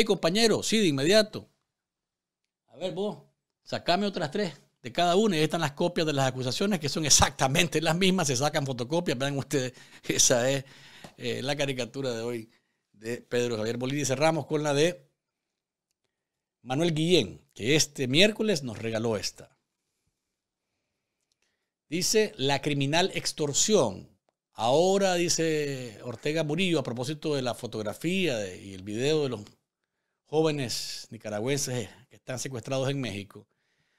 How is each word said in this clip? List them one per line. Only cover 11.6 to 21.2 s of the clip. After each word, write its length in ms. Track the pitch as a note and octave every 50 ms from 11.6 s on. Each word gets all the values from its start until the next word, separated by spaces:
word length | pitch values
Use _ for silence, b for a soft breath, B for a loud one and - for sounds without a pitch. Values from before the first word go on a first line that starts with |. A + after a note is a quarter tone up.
| C#3+ C#3 C3 B2+ A#2+ G#2+ - C3+ C#3 B2+
de 100 | A#2 A2+
hoy 280 | A2+ A#2+ A#2+ A#2 A2 - _ _ _ _ _ _ _ _ _
de 280 | G2+ A2 A#2 A#2+ A#2+
Pedro 360 | - - B2+ A#2+ A#2+ B2 A#2 G#2+
Javier 200 | G#2+ A2+ A#2 A#2+
Molina. 240 | B2+ C3 C#3 D3
Y 40 | C#3
cerramos 420 | - B2+ B2+ D3+ D#3+ D#3+ D#3 - -
con 160 | D#3 D3+ D3+
la 100 | D3+ C#3
de 340 | C#3+ D#3 F3 F3 - - _ _ _ _ _ _ _ _ _ _ _ _ _ _ _ _ _ _ _ _ _ _ _ _ _ _ _ _ _ _ _ -
Manuel 320 | A#2 C3 C#3+ E3+ F3 D#3+
Guillén, 460 | D3+ D#3+ E3+ F3+ D#3 G#2+ F2+ - - _ _ -
que 220 | - G2 A#2+ D3+
este 320 | D#3+ - - - - C3+ A#2+
miércoles 560 | C3 D#3+ G3 G#3+ G#3+ - A3 G#3+ G3 C#3+ C#3+
nos 160 | A#2+ A2 G2+
regaló 380 | A2 A2+ A2 A2 A2+ A#2 A2 G2
esta. 380 | - - - - - - _ _ _ _ _ _ _ _ _ _ _ _ _ _ _ _ _ _ _ _ _ _ _ _ _ _ _ _ _ _ _ _ _ _